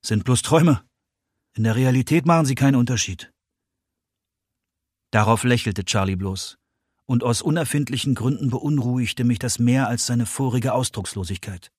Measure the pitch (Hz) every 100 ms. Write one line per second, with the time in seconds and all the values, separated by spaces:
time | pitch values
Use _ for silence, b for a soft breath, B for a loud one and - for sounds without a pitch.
0 | - 107 113 123 - 160 165 139 _ _
1 | _ _ _ _ _ - 113 113 131 127
2 | 123 160 156 165 143 131 139 135 120 117
3 | - 90 - _ _ _ _ _ _ _
4 | _ _ _ _ _ _ _ _ _ _
5 | _ 110 104 113 123 120 113 101 92 107
6 | 95 92 98 95 - - _ _ _ _
7 | - 123 127 113 - 160 143 147 135 135
8 | 143 127 123 147 135 123 147 147 120 127
9 | 117 - 123 117 123 - 120 131 123 120
10 | - 120 113 - 135 123 131 120 123 -
11 | 92 101 87 95 - 90 -